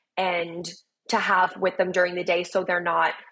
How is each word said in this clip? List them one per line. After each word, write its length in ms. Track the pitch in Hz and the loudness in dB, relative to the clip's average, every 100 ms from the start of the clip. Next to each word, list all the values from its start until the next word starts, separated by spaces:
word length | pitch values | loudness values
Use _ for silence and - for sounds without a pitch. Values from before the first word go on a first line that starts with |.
| _ - | _ -4
and 540 | 185 175 170 170 170 - _ _ - | -2 -2 -4 -8 -10 -14 _ _ -2
to 60 | 220 | -2
have 360 | 196 185 180 - | 2 4 2 2
with 200 | 185 - | -2 0
them 140 | 185 | 0
during 240 | 180 180 180 | 2 0 0
the 80 | |
day 200 | 175 175 | 0 0
so 200 | 180 196 | 0 -2
they're 180 | 185 175 | 0 -2
not, 320 | 175 165 160 - - | 0 2 0 -2 -16